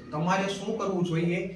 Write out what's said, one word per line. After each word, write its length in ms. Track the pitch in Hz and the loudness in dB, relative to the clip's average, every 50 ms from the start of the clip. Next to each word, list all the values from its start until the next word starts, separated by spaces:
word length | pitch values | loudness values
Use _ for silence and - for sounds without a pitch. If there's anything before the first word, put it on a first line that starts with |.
| - - | -10 -6
તમારે 360 | 147 156 165 180 190 196 196 196 | -4 -2 2 2 2 2 2 0
શું 280 | - - 208 220 - - | -2 -4 -4 -4 -2 -2
કરવું 260 | 196 190 185 175 170 | 0 0 0 2 2
જોઈએ 360 | 160 160 165 170 170 175 - 185 - - | 2 2 2 2 2 2 0 -2 -4 -8